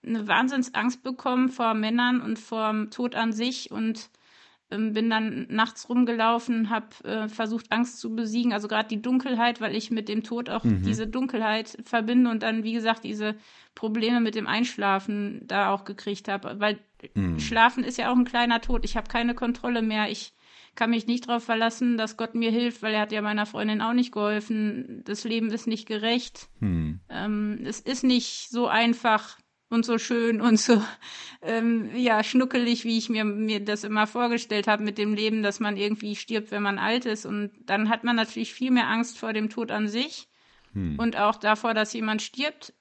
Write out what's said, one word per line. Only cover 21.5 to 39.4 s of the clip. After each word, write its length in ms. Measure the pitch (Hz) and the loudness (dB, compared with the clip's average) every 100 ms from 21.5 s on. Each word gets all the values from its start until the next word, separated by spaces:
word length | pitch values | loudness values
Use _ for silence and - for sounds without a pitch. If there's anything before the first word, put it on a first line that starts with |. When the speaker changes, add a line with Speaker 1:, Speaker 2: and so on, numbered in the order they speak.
| 226 226 226 247 233 | 2 2 2 0 2
Speaker 1:
dass 200 | 220 - | -2 -4
Gott 160 | 226 233 | -4 0
mir 140 | 226 | 2
hilft, 300 | 226 240 233 | 2 0 -2
weil 140 | 226 214 | 0 0
er 60 | |
hat 100 | 208 | 0
ja 100 | 214 | 0
meiner 240 | 208 214 208 | 0 0 -2
Freundin 360 | 214 214 214 | -2 0 0
auch 120 | 226 | 2
nicht 180 | 247 247 | 2 2
geholfen. 920 | 214 208 214 208 220 214 - - - - | 0 0 0 -2 0 0 -2 -8 -12 -8
Das 180 | 208 | -6
Leben 280 | 226 226 226 | -2 0 0
ist 160 | 220 226 | -2 -4
nicht 200 | 220 - | -4 -4
gerecht. 600 | 214 220 240 247 - - - | -4 0 0 -2 -16 -20 -4
Speaker 2:
Hm. 400 | 104 85 78 87 - | 0 0 -2 -6 -8
Speaker 1:
Ähm, 500 | - 202 214 208 208 | -6 -2 -2 -2 -4
es 160 | - 208 | -6 -8
ist 240 | - 254 | -6 0
nicht 460 | 262 247 - - - | 2 2 0 -10 -6
so 180 | 240 240 | -2 2
einfach 720 | 220 233 240 240 214 - - _ _ _ | 4 4 2 2 2 0 -20 _ _ _
und 160 | 233 226 | 0 2
so 120 | 226 | 0
schön 440 | - 233 233 220 | 2 2 2 4
und 180 | 240 220 | 6 4
so, 220 | - 226 214 - - - - - | 8 6 6 -10 -16 -16 -18 -10
ähm, 540 | - 226 226 233 214 240 | -4 0 2 0 -2 0
ja, 280 | 247 214 | 4 4
schnuckelig, 600 | 214 254 254 240 240 233 | 4 4 4 2 2 2
wie 140 | 233 226 | 2 0
ich 120 | - | 0
mir, 140 | 220 | 0
mir 400 | 214 208 220 208 | 0 0 0 0
das 200 | 208 208 | -2 -4
immer 220 | 208 214 214 | 0 0 0
vorgestellt 640 | 233 240 233 - 214 202 | 2 0 0 0 0 2
hab 120 | 214 | 2
mit 180 | 214 208 | 0 -2
dem 160 | 208 | -2
Leben, 300 | 208 214 220 | 0 0 2
dass 160 | 208 202 | 0 0
man 180 | 208 196 | -4 -2
irgendwie 380 | 208 214 208 202 | -2 -2 -6 -8
stirbt, 360 | - 226 214 | -4 -4 -4
wenn 120 | 208 | -2
man 140 | 208 196 | -2 0
alt 280 | 196 240 247 | 0 0 -2
ist. 200 | 214 - | -6 -4
Und 260 | 208 208 _ - | -6 -6 _ -2
dann 240 | 196 214 | 0 2
hat 140 | 226 | 0
man 120 | 233 233 | 2 0
natürlich 380 | 220 - 233 | 0 -4 -8
viel 180 | - 254 | -4 2
mehr 160 | 247 - | 2 4
Angst 300 | 226 240 - | 0 -2 -6
vor 140 | 226 | -4
dem 160 | 220 | -2